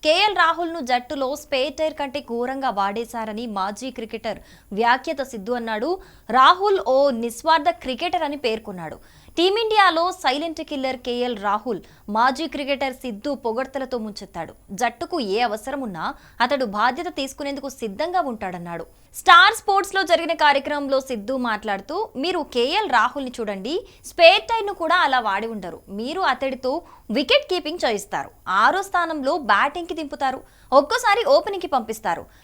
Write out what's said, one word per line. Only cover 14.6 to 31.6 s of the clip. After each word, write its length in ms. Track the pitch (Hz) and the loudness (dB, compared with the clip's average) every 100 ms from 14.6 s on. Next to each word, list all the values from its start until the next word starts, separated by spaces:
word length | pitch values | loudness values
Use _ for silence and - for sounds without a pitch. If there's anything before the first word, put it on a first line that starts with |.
| - | -16
జట్టుకు 500 | 190 240 233 339 349 | -2 -2 -2 -6 -4
ఏ 200 | 214 202 | -2 0
అవసరం 400 | 240 214 214 277 | 0 -2 -6 -6
ఉన్నా 340 | 254 170 190 294 - - | -6 -6 -6 -8 -18 -2
అతడు 240 | 247 285 | 0 2
బాధ్యత 420 | 247 208 233 262 349 | -2 2 0 0 -6
తీసుకునేందుకు 600 | 311 269 - 285 277 277 | -6 -8 -6 -6 -6 -8
సిద్ధంగా 520 | - 226 196 320 359 | -8 -10 -4 -2 0
ఉంటాడన్నాడు. 680 | 294 220 190 175 170 170 - - _ | -2 -4 -8 -8 -8 -10 -10 -16 _
స్టార్ 400 | - - 349 381 | -4 8 10 8
స్పోర్ట్స్లో 480 | 453 - 392 392 381 | 4 0 0 2 -2
జరిగిన 300 | 330 330 330 | 2 2 2
కార్యక్రమంలో 680 | 330 302 277 285 294 277 269 | 2 4 4 0 -4 0 -2
సిద్ధు 340 | 269 240 202 | -2 -8 -4
మాట్లాడుతూ, 720 | 269 247 208 220 196 196 330 427 - | -4 -2 -4 -4 -6 -4 -6 -6 -4
"మీరు 300 | 311 349 294 | -2 -2 -2
కేఎల్ 360 | 247 240 359 415 | 0 0 0 2
రాహుల్ని 420 | 254 226 285 254 247 | 2 2 -2 -8 -6
చూడండి, 460 | 214 196 196 349 - - | -6 -6 -4 -6 -8 -18
స్పేర్ 380 | - - 330 392 | -16 6 8 8
టైర్ను 300 | 440 453 403 | 2 -4 -4
కూడా 240 | 381 330 359 | -4 0 2
అలా 240 | 311 254 | 4 2
వాడి 260 | 220 196 226 | 0 -4 -4
ఉండరు. 340 | 214 180 160 - | -8 -10 -12 -12
మీరు 320 | 196 233 370 | -8 -6 -2
అతడితో 640 | 349 254 269 262 262 302 - - - | -2 0 -4 -4 -4 -4 -6 -20 -4
వికెట్ 400 | 226 269 539 554 | -2 4 2 2
కీపింగ్ 280 | 359 302 339 302 | -4 -4 -2 -2
చేయిస్తారు, 440 | 208 - 165 - - - | -2 -4 -8 -8 -12 -2
ఆరో 340 | 190 233 349 | 4 4 4
స్థానంలో 560 | 392 349 339 311 262 339 | 0 -2 -2 -2 -2 -2
బ్యాటింగ్కి 560 | 240 202 262 349 339 | 2 2 2 -2 -8
దింపుతారు, 460 | 339 302 294 269 262 - _ - | -8 -8 -4 -4 -4 -12 _ 4
ఒక్కోసారి 520 | 262 269 480 480 - | 4 4 0 2 2
ఓపెనింగ్కి 420 | 453 285 415 403 | 4 4 4 -6